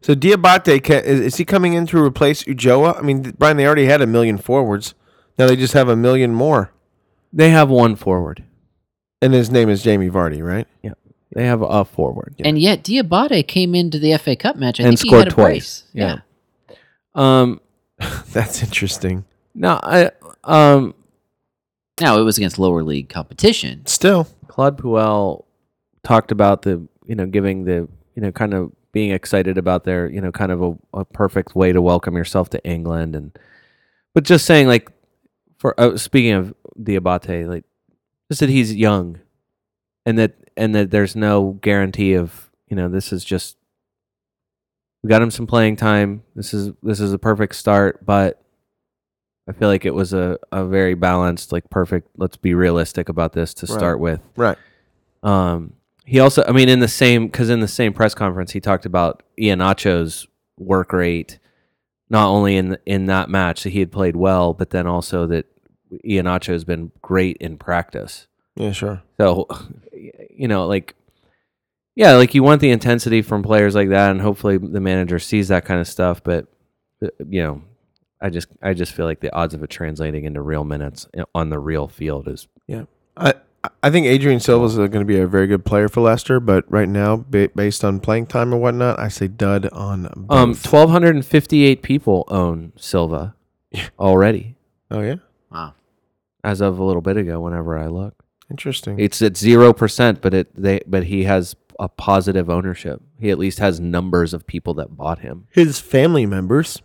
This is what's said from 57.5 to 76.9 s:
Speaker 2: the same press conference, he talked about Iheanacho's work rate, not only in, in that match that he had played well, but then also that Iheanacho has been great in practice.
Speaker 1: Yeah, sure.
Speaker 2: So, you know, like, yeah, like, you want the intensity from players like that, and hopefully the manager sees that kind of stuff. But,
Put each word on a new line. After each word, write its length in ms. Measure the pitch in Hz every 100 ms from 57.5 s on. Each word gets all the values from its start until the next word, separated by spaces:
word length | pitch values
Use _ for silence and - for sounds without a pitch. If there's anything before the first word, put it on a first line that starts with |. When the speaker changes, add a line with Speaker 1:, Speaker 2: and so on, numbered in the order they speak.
| 120
Speaker 2:
the 80 | 107
same 240 | - 117
press 220 | 98 110
conference, 380 | - 101 90 90
he 80 | 101
talked 240 | 104 95 -
about 360 | 90 85 - _ -
Iheanacho's 880 | 107 92 92 98 104 87 82 - - _ _ _
work 340 | 92 95 90
rate, 460 | 92 87 85 80 - _ _ _ _ _ _ _
not 180 | 110 104
only 280 | 101 101 98
in, 220 | 92 92
in 220 | - 98 95
that 220 | 95 92
match 320 | 95 90 85
that 80 | -
he 100 | 92
had 120 | 90
played 240 | - 92 85
well, 360 | 95 92 87
but 160 | 82 87
then 160 | 95 87
also 400 | 87 85 92 85
that 200 | 82 - _ _ _ _ 90
Iheanacho 440 | - 98 90 90 -
has 120 | 87
been 260 | 82 85 85 _
great 340 | - 92 92 -
in 180 | 82 78
practice. 720 | - 87 85 - 50 - _ _ _ -
Speaker 1:
Yeah, 160 | 107
sure. 300 | 95 101 95 _ _
Speaker 2:
So, 300 | 101 90 - - - - - - - _ -
you 180 | _ 131
know, 180 | 101 90
like, 280 | 98 90 - _ _ _ _ _ _ _ _ _
yeah, 180 | - 214
like, 200 | 131 123
you 80 | 143
want 180 | 135 147
the 100 | 139
intensity 520 | 117 120 120 117 113
from 200 | 107 107
players 320 | 98 107 104
like 140 | 101 101
that, 200 | 95 101
and 100 | 95
hopefully 360 | 101 101 107 95
the 220 | 90 95
manager 380 | 95 92 90 87
sees 300 | - 110 95
that 160 | 92
kind 160 | - 90
of 80 | 85
stuff. 340 | - 90 87
But, 240 | - 85 - _ _ _ _